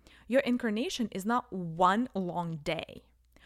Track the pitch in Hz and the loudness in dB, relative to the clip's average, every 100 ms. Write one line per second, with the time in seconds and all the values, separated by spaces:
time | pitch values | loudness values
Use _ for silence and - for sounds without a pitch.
0 | - - - 254 - 247 233 208 330 - | -20 -18 0 2 4 2 0 0 -2 -2
1 | 220 190 196 240 - 190 170 160 180 208 | -4 -4 -2 -2 -2 -6 -4 4 4 4
2 | 254 196 180 170 170 160 151 165 - - | 0 -2 -2 -2 -4 -4 -4 -4 -6 -12
3 | - _ _ _ | -20 _ _ _